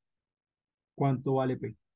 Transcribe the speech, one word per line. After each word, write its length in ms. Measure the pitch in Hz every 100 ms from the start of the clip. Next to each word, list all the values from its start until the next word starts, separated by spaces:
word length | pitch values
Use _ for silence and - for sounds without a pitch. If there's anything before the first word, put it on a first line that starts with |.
| _ _ _ _ _ _ _ _ _
¿Cuánto 400 | - 139 123 -
vale 220 | 123 127 123
P? 200 | 101 - _